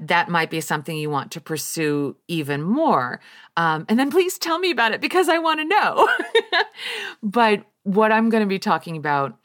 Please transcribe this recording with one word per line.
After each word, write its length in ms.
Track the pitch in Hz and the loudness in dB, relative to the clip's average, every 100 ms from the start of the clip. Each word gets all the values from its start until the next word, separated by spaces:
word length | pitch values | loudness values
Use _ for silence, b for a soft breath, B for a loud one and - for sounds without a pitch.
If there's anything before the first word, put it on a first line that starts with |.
that 280 | 156 175 170 | 0 0 2
might 220 | 170 160 | 0 -2
be 100 | 160 | -4
something 360 | 160 160 147 156 | -4 -4 -4 -6
you 140 | 151 | -4
want 220 | 143 127 | -4 -6
to 80 | 165 | -12
pursue 760 | - 156 - - 151 147 139 - - | -8 -8 -6 -4 -2 0 -2 -6 -6
even 340 | 165 139 143 | -4 -2 -4
more. 580 | 165 269 311 160 123 - B B B - | -2 0 2 2 0 -8 B B B -2
Um, 280 | 165 156 - | 0 0 0
and 100 | 226 | 0
then 120 | 277 | 2
please 280 | 330 359 - | 2 0 -2
tell 200 | 330 330 | -4 -2
me 120 | 370 | -2
about 220 | 247 226 | 2 0
it 80 | 208 | 0
because 280 | 294 359 349 | 0 2 2
I 100 | 339 | 2
wanna 260 | 330 311 | 0 -2
know. 440 | 311 403 208 - 381 | 0 2 2 4 2
<laughs> 60 | - - 453 - 359 427 B B 453 B B | 2 0 -2 0 -2 -2 B B -10 B B
But 420 | 208 233 226 208 - _ | -4 2 4 2 -2 _
what 300 | 202 196 220 | -2 2 4
I'm 160 | 220 226 | 4 4
gonna 180 | 220 202 | 2 2
be 120 | 190 | 0
talking 380 | 208 165 - 160 | 0 -2 -2 -6
about 420 | 147 143 135 - | -2 0 0 -6